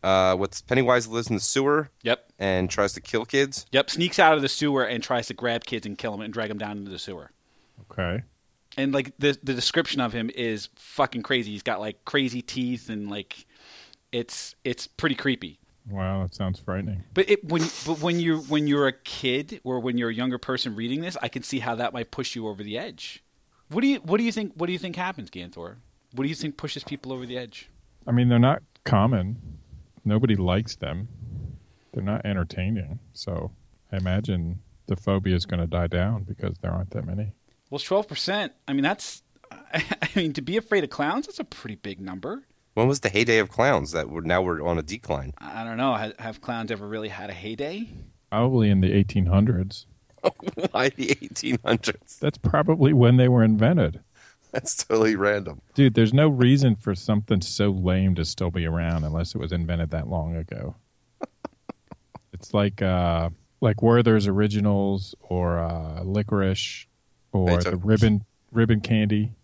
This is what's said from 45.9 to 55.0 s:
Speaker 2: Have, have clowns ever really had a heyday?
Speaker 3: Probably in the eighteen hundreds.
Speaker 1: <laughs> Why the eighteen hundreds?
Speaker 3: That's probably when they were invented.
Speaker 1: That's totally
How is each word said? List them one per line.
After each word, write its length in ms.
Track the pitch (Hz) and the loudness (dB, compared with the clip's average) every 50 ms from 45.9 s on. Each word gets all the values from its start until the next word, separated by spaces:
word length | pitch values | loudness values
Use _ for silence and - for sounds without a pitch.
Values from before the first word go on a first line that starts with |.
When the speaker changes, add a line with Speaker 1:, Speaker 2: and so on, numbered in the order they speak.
| 123 | 0
Speaker 2:
Have, 220 | 104 110 123 - - | -2 -4 -6 -8 -10
have 200 | 110 113 107 - | -12 -12 -12 -12
clowns 300 | - - 127 113 113 107 | -10 -8 -6 -6 -4 -6
ever 160 | 117 101 101 | -6 -6 -6
really 220 | 104 107 110 107 107 | -8 -8 -6 -8 -8
had 200 | 95 95 95 104 | -10 -10 -12 -12
a 40 | 95 | -12
heyday? 540 | 87 92 107 117 113 139 147 175 202 233 220 - - - - _ _ _ _ | -10 -10 -10 -8 -6 -6 -8 -6 -8 -10 -10 -12 -18 -18 -20 _ _ _ _
Speaker 3:
Probably 400 | - 107 117 127 131 123 110 104 | -2 0 2 2 4 4 6 6
in 100 | 101 95 | 6 6
the 120 | 92 92 98 | 6 6 6
eighteen 340 | 101 98 98 - 98 92 | 4 4 4 2 0 2
hundreds. 600 | 87 95 98 107 107 113 90 92 98 - - - _ - _ _ _ _ _ - | 4 6 4 6 4 2 0 0 -4 -6 -14 -18 _ -20 _ _ _ _ _ -2
Speaker 1:
<laughs> 480 | 190 - _ - 190 - - 175 - | -2 -2 _ -8 -8 -6 -4 -6 -2
Why 180 | - 107 123 139 | 0 2 0 0
the 200 | - - 131 - | 0 0 0 0
eighteen 480 | - - - - - - - - 127 117 - | 0 -2 -2 -12 -10 -8 -4 -2 -2 -2 2
hundreds? 540 | - 117 113 - - 104 - _ - - - | 2 0 2 2 -2 -6 -6 _ -18 -12 -2
Speaker 3:
That's 200 | - 147 - - | -2 -2 -2 0
probably 540 | - - - 147 151 - 160 170 143 135 156 | -2 2 2 2 4 4 4 6 6 6 8
when 240 | 131 120 117 120 | 8 8 8 8
they 120 | 127 127 123 | 8 8 8
were 140 | 123 123 113 | 8 6 6
invented. 560 | 110 110 104 110 123 180 170 104 78 - - - _ _ _ - - _ _ _ _ - | 6 6 6 6 6 6 4 4 2 0 -4 -14 _ _ _ -20 -20 _ _ _ _ -8
Speaker 1:
That's 320 | 117 117 - - - - | -6 -6 -4 -6 -6 -2
totally 300 | _ 110 110 | _ 2 4